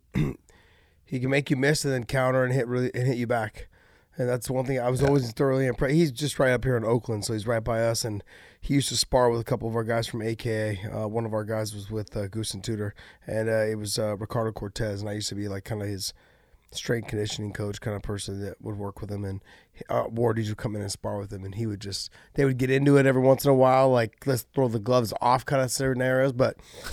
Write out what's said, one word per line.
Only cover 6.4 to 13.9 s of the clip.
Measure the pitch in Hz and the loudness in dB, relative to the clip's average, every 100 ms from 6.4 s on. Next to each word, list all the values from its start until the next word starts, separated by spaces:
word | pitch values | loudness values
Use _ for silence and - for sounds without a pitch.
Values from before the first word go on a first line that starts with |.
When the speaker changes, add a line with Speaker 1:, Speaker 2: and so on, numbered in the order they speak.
| 131 | 4
Speaker 1:
up | 120 127 | 4 2
here | 120 | 0
in | |
Oakland, | 110 117 - 107 | 2 0 0 -4
so | 110 | -2
he's | 110 110 | -4 -2
right | 113 | -2
by | 117 113 | 0 0
us. | 117 117 | 2 0
And | 117 101 - - - - | -4 -6 -10 -20 -20 -10
he | - | 0
used | 143 - | 0 2
to | 117 | -2
spar | - 127 120 | 2 4 4
with | 117 | 2
a | 110 | 0
couple | 110 113 | -2 -2
of | 117 | -4
our | 113 | -2
guys | 117 110 | -2 -2
from | 117 | -4
A | 110 113 | -4 -4
K | 120 110 107 95 | -4 -2 -2 -4
A. | 104 107 | -6 -6
Uh, | 107 | -4
one | 113 113 | -4 -2
of | |
our | 107 107 | -4 -2
guys | 110 107 | -4 -4
was | 104 98 | -8 -8
with, | 107 101 113 | -8 -6 -6
uh, | 98 | -6
Goose | 110 107 | -6 -6
and | 95 | -6
Tudor, | 117 107 104 - - - - | -6 -4 -4 -8 -20 -18 -6
and, | 107 113 | -2 0
uh, | 110 107 | 2 0
it | 110 | -2
was, | 104 | -4